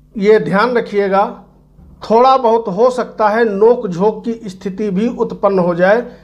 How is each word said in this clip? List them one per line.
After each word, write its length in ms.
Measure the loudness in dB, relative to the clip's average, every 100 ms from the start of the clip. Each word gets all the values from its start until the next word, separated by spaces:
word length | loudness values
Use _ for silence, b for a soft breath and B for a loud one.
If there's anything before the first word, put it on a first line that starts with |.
| _ -2
ये 240 | 2 2
ध्यान 360 | 2 0 0 -2
रखिएगा 680 | -2 -2 0 0 -2 -4 -20 _ _ _ -20 -20
थोड़ा 340 | 0 4 4 4
बहुत 320 | 2 0 -2
हो 220 | 0 0
सकता 380 | 0 -6 -2 0
है 160 | 2
नोक 420 | 0 4 4 4 -2
झोंक 360 | -2 -2 -2
की 240 | -6 -8 -12
स्थिति 420 | -12 -10 -6 -4
भी 180 | -2 -2
उत्पन्न 500 | -2 -6 -4 -4 -2
हो 160 | -2
जाए, 260 | 0 2 2 -2 B